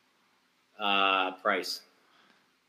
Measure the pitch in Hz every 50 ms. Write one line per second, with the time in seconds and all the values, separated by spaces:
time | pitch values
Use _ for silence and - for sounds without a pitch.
0 | _ _ _ _ _ _ _ _ _ _ _ _ _ _ _ - 104 101 98 98
1 | 98 98 95 95 92 92 92 - - 107 98 90 85 - - - - _ _ _
2 | _ _ _ _ _ _ _ _ _ _ _ _ _